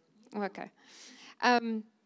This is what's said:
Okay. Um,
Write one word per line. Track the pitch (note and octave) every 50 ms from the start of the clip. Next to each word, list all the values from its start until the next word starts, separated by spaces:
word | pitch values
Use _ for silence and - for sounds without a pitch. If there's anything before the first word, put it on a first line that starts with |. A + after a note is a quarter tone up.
| _ _ _ _ _ - -
Okay. | G#3 G3+ F#3+ - - - - - _ _ - - - - - - - - - - _
Um, | - B3 B3 A#3 A#3 A3+ A3+ A3 G#3+ - _ _ _